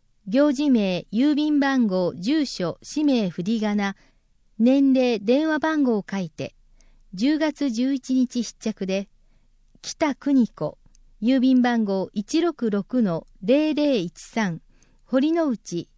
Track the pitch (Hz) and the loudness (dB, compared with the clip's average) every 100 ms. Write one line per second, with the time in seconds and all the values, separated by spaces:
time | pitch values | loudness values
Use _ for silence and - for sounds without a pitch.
0 | _ _ 196 247 294 269 294 233 190 175 | _ _ -2 2 2 2 2 2 2 -2
1 | - 214 294 294 302 294 269 269 214 185 | -4 0 2 2 0 2 2 2 0 0
2 | 175 170 202 311 262 - 170 - - 294 | -2 -4 -2 -2 -2 -4 -6 -6 -8 -2
3 | 294 247 185 170 180 226 208 208 196 - | 0 2 0 -4 -4 -2 -2 -2 -4 -8
4 | _ _ _ _ _ - 240 277 269 262 | _ _ _ _ _ 0 4 4 4 4
5 | 247 220 208 269 320 302 311 302 254 214 | 2 0 2 2 2 0 0 0 0 0
6 | - 196 170 - 135 _ _ _ _ _ | -2 -6 -6 -8 -12 _ _ _ _ _
7 | - 185 262 302 311 - 285 226 262 269 | -16 -4 0 0 -2 -2 -4 -2 -2 -2
8 | - 262 247 240 - - 220 - 190 190 | -2 0 0 -2 -6 -6 -8 -6 -4 -4
9 | 196 _ _ _ _ _ _ _ - - | -6 _ _ _ _ _ _ _ -16 -4
10 | 302 - 285 269 214 - 151 - _ - | -2 -2 0 2 2 -2 -10 -10 _ -20
11 | - - 226 262 262 254 247 233 202 190 | -20 -6 0 2 4 4 4 0 0 -2
12 | 180 214 - 320 339 - 226 202 - 247 | -4 -6 -2 -2 -2 -2 -2 -2 -2 0
13 | 202 165 - - 190 285 311 294 294 240 | 0 -2 -8 -8 0 2 2 0 0 0
14 | 170 - - 226 196 160 _ _ _ _ | -4 -10 -8 -4 -4 -6 _ _ _ _
15 | - 262 302 339 302 214 - 175 - | -4 0 2 0 0 -4 -6 -10 -10